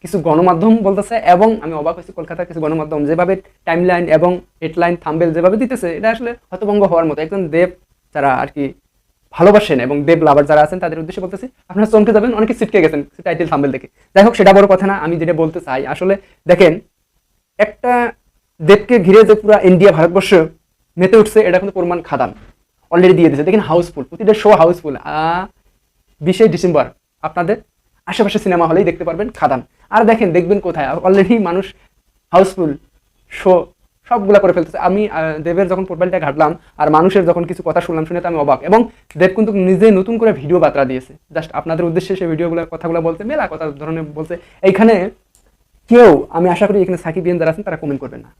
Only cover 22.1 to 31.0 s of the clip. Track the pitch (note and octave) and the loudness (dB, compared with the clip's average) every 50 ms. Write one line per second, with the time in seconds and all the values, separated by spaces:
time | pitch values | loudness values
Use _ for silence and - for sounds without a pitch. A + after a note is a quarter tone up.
22.1 | D3 C3+ B2+ F#2+ - - - - _ _ _ _ _ _ _ _ E3 F3 F3+ F#3 | -4 -4 -4 -4 -6 -14 -20 -20 _ _ _ _ _ _ _ _ 0 4 4 4
23.1 | F#3 D#3+ E3+ E3 C#3 C3+ D3+ F3 F#3+ G#3+ F#3 C3 D#3+ F3 E3+ E3+ - D3+ B2+ _ | 4 6 4 2 2 0 -2 0 0 -2 0 0 -2 -2 -2 -2 -8 -14 -14 _
24.1 | - E3 A3 G3 G#3+ G#3+ - G#3 G#3+ F3 D#3+ E3+ F3 E3+ E3+ D3+ C3+ - - D3 | -12 -4 0 0 0 2 4 2 4 6 4 2 2 -2 -6 -10 -10 -8 -10 -8
25.1 | D3 D#3 D#3+ E3 E3+ F3+ F#3+ G#3+ _ _ _ _ _ _ _ _ _ _ _ _ | -6 -4 -4 -4 -4 -4 -6 -10 _ _ _ _ _ _ _ _ _ _ _ _
26.1 | _ _ D3+ E3 F#3 - A3 F#3+ D3+ - - F3+ E3 D3 B2 A#2 - _ _ _ | _ _ -4 -4 2 2 2 2 2 0 -2 0 0 0 -2 -2 -6 _ _ _
27.1 | _ _ - D#3+ D#3+ F3+ F3 E3 G#3+ G#3+ _ _ _ _ _ _ _ _ _ - | _ _ -12 -10 -6 -6 -4 -4 -4 -6 _ _ _ _ _ _ _ _ _ -10
28.1 | F3+ - A3 D#3+ - G#3+ - G3 F3+ E3+ E3+ D#3 D#3+ F#3 G3 E3+ E3 - E3+ E3+ | -2 -2 -2 0 0 -4 -2 -2 0 0 0 0 0 0 0 0 -2 -4 -6 -8
29.1 | F#3 F3+ F#3 B2+ - - - C#3 C3+ B2 A#2+ _ _ _ _ _ G3 G#3+ A#3 G#3+ | -6 -6 -8 -8 -6 -4 -2 -2 -2 -2 -6 _ _ _ _ _ -2 0 2 2
30.1 | A3+ A3 A3+ F#3 D#3 F3 E3+ E3+ G3+ G3+ - F3+ E3 D#3 C#3+ B2+ C#3 F3 | 2 2 0 0 0 0 0 0 -2 -2 -2 -6 -6 -6 -6 -6 -6 -4